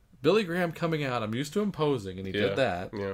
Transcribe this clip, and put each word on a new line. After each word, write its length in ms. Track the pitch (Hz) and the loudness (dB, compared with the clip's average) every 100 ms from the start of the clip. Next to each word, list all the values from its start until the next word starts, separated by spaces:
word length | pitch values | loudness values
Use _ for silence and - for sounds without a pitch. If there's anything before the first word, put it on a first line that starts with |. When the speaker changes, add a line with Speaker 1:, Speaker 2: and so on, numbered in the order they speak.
| _ - | _ -2
Speaker 1:
Billy 220 | 139 202 | 4 4
Graham 280 | 190 170 175 | 2 0 0
coming 320 | 156 170 160 | 0 -2 0
out. 180 | 143 123 | 0 -2
I'm 100 | 107 113 | 0 -2
used 180 | 147 | -2
to 80 | 202 | 0
him 100 | 208 | -2
posing," 460 | 165 151 135 95 92 | 0 0 0 -2 -6
and 100 | 95 | -4
he 60 | |
Speaker 2:
Yeah, 140 | 95 101 | 0 0
Speaker 1:
did 60 | 98 | 2
that. 320 | 127 90 95 | 0 0 -4
Speaker 2:
yeah. 200 | 110 98 | -6 -6